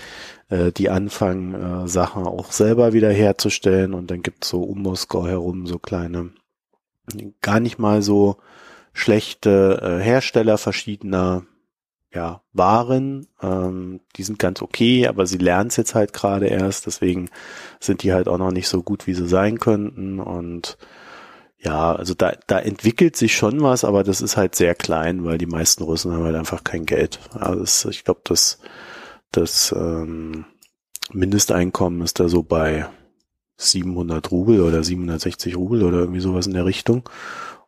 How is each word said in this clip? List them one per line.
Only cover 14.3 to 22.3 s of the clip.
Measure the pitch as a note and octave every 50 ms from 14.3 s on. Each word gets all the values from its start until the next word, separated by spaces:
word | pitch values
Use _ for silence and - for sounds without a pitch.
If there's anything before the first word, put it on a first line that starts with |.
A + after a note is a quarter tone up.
| G#2+ -
ganz | - F2+ G2 -
okay, | - - - - A#2 A#2+ B2+ B2 B2 A#2+
aber | A2 G2 F#2+
sie | F2+ F#2+ F2+
lernen's | F2+ F2+ F2 F#2 G#2 A#2+ - -
jetzt | A2 - -
halt | A#2 G#2 - -
gerade | - - G2+ G2 G2 G2
erst, | G2 G#2 F#2+ F#2+ G2 F#2+ - -
deswegen | - - - G2 F#2 F2 F#2 F2+ F2+ - - - - - - - - - _
sind | - - G2 - -
die | F#2+ F#2
halt | F2+ F2+ F#2+
auch | F2+ F2+
noch | F#2 F#2
nicht | F2+ F#2 F2+ -
so | - F2+ E2+
gut, | - G2+ - - -
wie | F#2
sie | F2+ F2 F2
sein | F2+ F#2 G2 G#2+ A2+ A2+
könnten | - A#2 A2 G2+ G#2 G#2 - G2+ F#2+ F#2+ G2 F#2+
und | - - F2+ F2 E2+ E2+ F2 E2+ - - - - - - - - - - - - - - - - _ _ _ _
ja, | - E2 D2+ D#2 D#2+ E2+
also | E2 F2 F#2 F2 F2+
da, | - F#2+ F2+